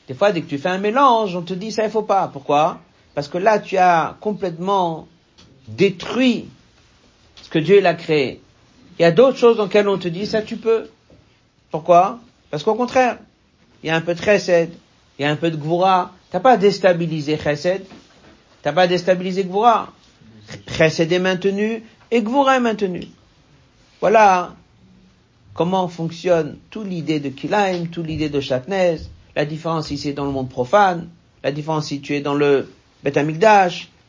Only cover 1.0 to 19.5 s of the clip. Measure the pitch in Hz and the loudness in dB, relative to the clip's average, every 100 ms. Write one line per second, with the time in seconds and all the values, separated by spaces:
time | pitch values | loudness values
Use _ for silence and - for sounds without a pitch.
1 | 277 226 208 180 170 185 220 214 214 220 | 2 2 0 -6 -8 -8 -6 -4 -2 -2
2 | 214 196 160 139 - 147 165 - _ _ | -2 0 -2 -6 -2 0 0 -2 _ _
3 | _ - 147 175 208 208 208 190 180 170 | _ -10 -6 -2 2 2 0 2 4 4
4 | 143 - 214 180 180 165 185 196 175 160 | 0 -4 -6 -4 -6 -6 -2 0 -2 -4
5 | - _ _ _ - _ - 107 196 - | -12 _ _ _ -20 _ -12 0 0 0
6 | - 226 254 202 - - _ _ _ _ | -6 0 0 0 -6 -18 _ _ _ _
7 | _ _ _ _ - 165 151 202 185 165 | _ _ _ _ -6 -2 4 4 4 0
8 | - 151 127 - _ _ _ _ _ - | 0 0 -2 -6 _ _ _ _ _ 0
9 | 170 170 262 254 233 220 202 208 202 196 | 4 6 6 6 4 4 2 2 2 0
10 | 180 170 208 220 214 226 220 226 - _ | -4 -6 -4 -4 -4 -6 -2 -2 -4 _
11 | _ _ _ _ _ _ _ 156 160 175 | _ _ _ _ _ _ _ -4 4 4
12 | 190 247 - _ _ 151 214 220 240 262 | 4 -2 -16 _ _ -6 -2 -2 0 2
13 | 247 - - _ _ _ _ _ 151 165 | 2 0 -12 _ _ _ _ _ -4 -2
14 | 165 170 - 202 196 170 165 - _ _ | -2 -2 2 2 4 2 2 -4 _ _
15 | _ - 143 151 165 156 147 175 190 185 | _ -6 -4 -2 -2 -4 -2 0 2 2
16 | - - _ 180 262 226 202 196 196 170 | 0 -10 _ 0 4 4 4 4 2 2
17 | 170 156 143 151 - 147 180 190 190 - | 0 -4 -4 -4 -2 -2 -2 -4 -6 -20
18 | _ _ _ _ _ _ 147 156 180 180 | _ _ _ _ _ _ -4 2 2 2
19 | 175 180 180 185 180 | 2 0 0 -4 -2